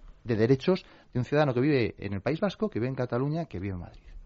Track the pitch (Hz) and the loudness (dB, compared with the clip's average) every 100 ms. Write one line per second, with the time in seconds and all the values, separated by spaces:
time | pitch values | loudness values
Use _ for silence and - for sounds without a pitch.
0 | - - 117 107 113 135 - 190 - - | -20 -10 -2 4 4 4 2 0 -2 -20
1 | - 123 120 147 147 123 147 135 104 - | -6 -4 0 2 4 2 2 4 2 -2
2 | 98 98 131 160 196 - 214 107 127 131 | -6 -4 -2 0 -2 -2 -4 -2 -4 -2
3 | 123 120 143 160 - 90 98 90 82 - | -2 0 -2 -2 -6 -6 -6 -6 -10 -16
4 | - - | -18 -18